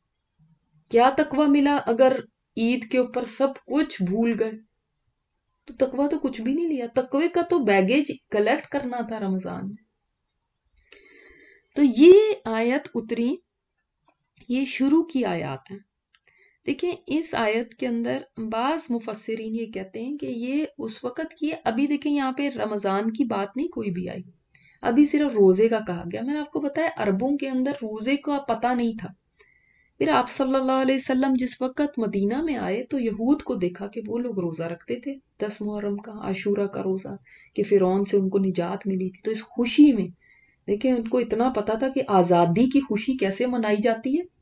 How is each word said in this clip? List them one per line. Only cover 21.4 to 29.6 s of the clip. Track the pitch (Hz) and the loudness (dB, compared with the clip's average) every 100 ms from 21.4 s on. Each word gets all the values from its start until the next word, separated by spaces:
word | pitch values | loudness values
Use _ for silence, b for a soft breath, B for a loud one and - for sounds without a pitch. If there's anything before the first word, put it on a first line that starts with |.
| 302 | -6
है। | 320 277 | -4 -2
अभी | 226 285 | 0 0
देखें, | 294 294 | 0 0
यहाँ | 285 262 262 | 0 -2 -2
पे | 285 | -4
रमजान | 247 214 214 196 196 226 | -2 -4 -2 -2 0 0
की | 220 240 | -2 -2
बात | 202 196 254 | -2 -4 -4
नहीं | 339 | -6
कोई | - 208 | -4 -6
भी | 175 180 | -6 -6
आई, | 180 - - _ _ b b | -10 -14 -20 _ _ b b
अभी | - 233 294 | 2 4 4
सिर्फ | 294 294 | 4 2
रोजे | 220 190 185 220 | 6 6 6 4
का | 220 | 2
कहा | 220 175 | -2 -8
गया। | 175 208 | -6 -6
मैंने | 247 302 | -4 -4
आपको | 294 294 | -4 -4
बताया, | 285 311 330 | -4 -2 -2
अरबों | - 208 190 254 285 | -2 0 0 0 -2
के | 269 | -2
अंदर | 254 262 | -2 -2
रोजे | 277 220 214 220 285 | -4 -6 -4 -2 -2
का | 294 285 | 0 -2
पता | 277 220 233 | -2 -2 0
नहीं | 247 233 220 | 0 0 -4
था। | 180 - _ _ b b | -10 -16 _ _ b b